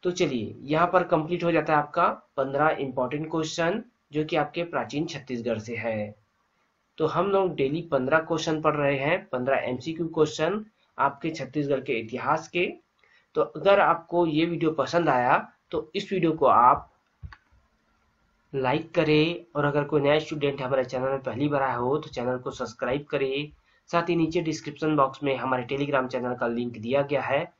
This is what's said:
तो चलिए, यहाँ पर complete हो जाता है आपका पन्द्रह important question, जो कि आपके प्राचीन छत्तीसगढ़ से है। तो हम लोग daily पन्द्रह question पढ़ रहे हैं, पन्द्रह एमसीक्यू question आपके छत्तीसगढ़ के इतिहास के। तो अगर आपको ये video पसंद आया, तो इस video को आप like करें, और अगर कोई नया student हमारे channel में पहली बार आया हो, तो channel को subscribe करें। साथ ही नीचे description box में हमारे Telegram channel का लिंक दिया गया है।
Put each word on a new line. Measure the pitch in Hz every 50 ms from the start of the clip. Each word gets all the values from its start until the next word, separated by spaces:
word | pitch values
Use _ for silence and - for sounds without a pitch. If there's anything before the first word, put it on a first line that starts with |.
| -
तो | 185
चलिए, | 175 - 185 151 135 120 107 98 - -
यहाँ | - 131 147 156 170 175
पर | - 180 175
complete | 170 175 156 156 156 175 170 170
हो | 170
जाता | 165 160 156 160 156
है | 147
आपका | 147 - - 170 170 196
पन्द्रह | - - _ _ _ - 135 135 139 139 151 156
important | 147 - 139 135 - - 127 123 147 147 156 156
question, | - 165 156 156 - - 165 165 190 226 - - _ _ _ _
जो | - 151 156
कि | 151 170
आपके | 160 143 147 - 170 170
प्राचीन | 170 - 139 117 110 110 147 160
छत्तीसगढ़ | 165 - 139 - - 127 120 113 120 113 110
से | 107 117 120
है। | 110 113 117 110 107 104 104 - _ _ _ _ _ _ _ _ _ _ _ _ _ _ _ _ -
तो | 160
हम | 147 - 156 180 202
लोग | 196 196 190 185 156
daily | - 139 135 147 160
पन्द्रह | 165 - 151 135 127 131 151 160
question | 156 - 170 156 160 170 160 156
पढ़ | 156 156 147
रहे | 147 147 139 143 135
हैं, | 135 147 165 196 - -
पन्द्रह | - 127 123 131 135 127
एमसीक्यू | - 113 127 123 - 165 160 160 175 160
question | - 160 156 151 - - 160 165 190 214 214 - _ _ _ _ _ -
आपके | 135 139 139 - - 165
छत्तीसगढ़ | 156 - - 123 - 151 147 139 143 127
के | 127 - 127
इतिहास | 113 110 110 117 123 - 127 151 160 - -
के। | - 175 180 214 - - _ _ _ _ _ _ _ _ _ _ _
तो | -
अगर | 147 - - 156 147 190 202 202
आपको | 185 147 165 156 - _ - 175 175 165
ये | 156 156 165
video | 170 170 156 156 160
पसंद | 156 - 135 127 - 170 170 156
आया, | 135 123 123 123 143 185 220 - _ _ _ _
तो | - 165 151 - _
इस | 196 202 - 202
video | 185 165 165
को | 156 160 147
आप | 127 104 107 120 123 143 - - - _ _ _ _ _ _ - - - _ _ _ _ _ _ _ _ _ _ _ _ _ _ _ _ _ _ _ _ _ _ _ -
like | 139 127 127 131 160 160 -
करें, | - 175 160 156 151 151 151 165 170 170 - _ _
और | 143 143
अगर | 147 143 147 143
कोई | 143 156 151
नया | 139 139 147 156
student | 156 - 165 156 143 143 135 127
हमारे | 127 127 139 131 127
channel | 123 - 127 127 135
में | 135 135 131
पहली | 127 110 117 143 147
बार | 147 139 135
आया | 135 120
हो, | 120 120 123 139 156
तो | 151 151
channel | - - 120 123 127 127
को | 127 143
subscribe | 131 - 127 113 - _ - 120 123 147 147
करें। | _ - 143 135 135 135 139 147 147 - _ _ _ _ _ _ _
साथ | - 170 170 180
ही | 175
नीचे | 170 160 156 160 180
description | 165 160 156 151 - 151 147 - - 156 156
box | 147 139 135 135 - 147
में | 139 135 127
हमारे | 120 127 131 127 123 113
Telegram | 139 139 147 143 139 135 131 123
channel | 127 127 120 123 123
का | 123 123 117
लिंक | 117 117 120 120 117 110
दिया | 107 117 127 139
गया | 139 139 147 135
है। | 120 117 131 143 170 175 _ _